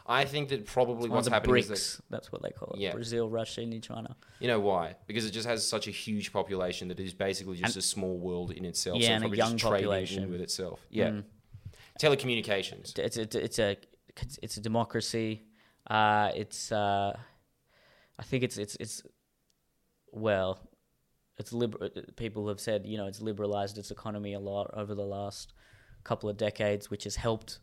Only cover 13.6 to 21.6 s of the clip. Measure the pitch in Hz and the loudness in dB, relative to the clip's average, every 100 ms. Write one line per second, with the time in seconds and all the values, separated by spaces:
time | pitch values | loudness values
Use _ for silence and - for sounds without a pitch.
13.6 | 104 101 - _ _ - - - 113 - | 2 2 -8 _ _ -10 -8 -8 -10 -6
14.6 | 107 113 117 117 - 117 110 110 - _ | 0 2 2 0 0 0 -2 -4 -10 _
15.6 | _ _ - 107 107 107 104 - 104 - | _ _ 0 6 8 8 6 2 -4 -6
16.6 | - 110 101 101 101 104 - _ _ _ | -2 2 4 4 2 -2 -10 _ _ _
17.6 | _ _ _ _ _ - 117 131 123 - | _ _ _ _ _ -16 -2 0 0 -2
18.6 | 104 - 107 - - _ _ _ _ _ | -8 -8 -10 -10 -14 _ _ _ _ _
19.6 | _ _ _ _ _ 113 110 98 92 95 | _ _ _ _ _ -2 2 4 2 -2
20.6 | - _ _ _ _ _ _ _ 104 117 | -8 _ _ _ _ _ _ _ -8 -2